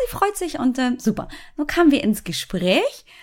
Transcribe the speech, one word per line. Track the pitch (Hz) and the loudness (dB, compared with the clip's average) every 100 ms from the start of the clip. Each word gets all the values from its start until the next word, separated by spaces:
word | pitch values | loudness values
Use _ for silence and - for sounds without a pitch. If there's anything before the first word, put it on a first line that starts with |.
| 508 | -2
sie | - | 0
freut | 403 415 | -2 -2
sich | 349 - | -6 -2
und, | 254 247 | -2 0
äh, | 254 247 | -2 0
super. | - - - - - - | -2 -2 -6 -14 -16 -8
So | 294 | -2
kamen | - 339 | 4 4
wir | 277 | 6
ins | 208 208 | 2 -2
Gespräch | - 160 - 180 175 220 480 - - - | -4 -8 -6 -2 2 2 2 -4 -14 -20